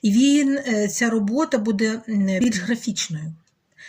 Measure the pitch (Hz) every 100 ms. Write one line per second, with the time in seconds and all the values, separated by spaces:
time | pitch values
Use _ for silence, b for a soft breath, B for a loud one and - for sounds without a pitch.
0 | 220 208 277 285 277 277 262 214 208 -
1 | 233 226 202 247 311 254 214 202 220 226
2 | - 208 190 185 240 202 185 233 - 196
3 | - 156 156 160 _ _ _ B